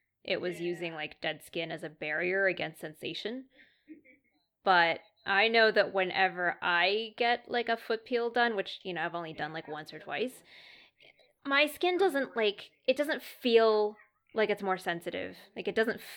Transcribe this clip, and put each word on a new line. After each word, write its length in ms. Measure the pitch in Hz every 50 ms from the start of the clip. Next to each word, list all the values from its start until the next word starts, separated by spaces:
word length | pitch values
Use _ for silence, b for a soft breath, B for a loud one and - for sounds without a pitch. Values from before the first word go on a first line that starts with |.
| _ _ _ _ -
it 180 | - 190 -
was 180 | 175 180 170 170
using, 360 | 170 175 175 165 175 165 165
like, 260 | 156 151 151 - -
dead 200 | - 160 156 151 -
skin 260 | - - 170 165 160
as 120 | 160 151 165
a 60 | 151
barrier 580 | 156 - 160 151 151 160 175 180 185 196 196 185
against 340 | 180 - 151 156 156 -
sensation. 640 | - 156 151 - - - 160 - - 208 240 262 262 _ B B B B B B B B 311 B _ _ _ _ _ _ _ _ _ _ _ _ -
But 360 | 196 185 175 170 165 160 - - _ _ _ -
I 220 | - 196 196 214 226
know 240 | 226 233 220 220
that 220 | 202 214 190 - 190
whenever 640 | 196 185 180 - - 190 185 175 180 180 175 - -
I 520 | - 180 175 170 175 190 202 220 226 220 220 -
get, 280 | 240 233 240 233 - -
like, 220 | - 240 226 233
a 80 | 233 226
foot 280 | - - 226 220 -
peel 240 | - 254 233 233 233
done, 260 | 226 247 240 233 220
which, 240 | 196 190 - - - -
you 100 | 185 175
know, 80 | 160
I've 140 | 160 170 165
only 180 | 170 170 160 160
done, 200 | - 156 151 156
like, 140 | 160 - -
once 260 | 151 151 156 - 156
or 60 | 156
twice, 340 | - - 143 147 226 254 254 - - b b b b b b b b b b b b b b b b b b _ -
my 200 | 277 277 277 302 294
skin 300 | 294 - - 359 359 349
doesn't, 380 | 392 370 277 277 262 - -
like, 360 | 233 220 208 202 - - - _ _ _
it 120 | - 262 285
doesn't 240 | 294 285 - 240 -
feel 720 | - - - - 247 226 226 226 226 214 214 214 208 214 - - _ _ _ _ _ -
like 160 | 220 214 202
it's 120 | 208 202 202
more 140 | 190 185 180
sensitive. 580 | - 185 175 170 - 180 170 185 180 180 180 - - - -
Like, 120 | - - 208
it 80 | 175
doesn't 260 | 220 220 233 - - - - -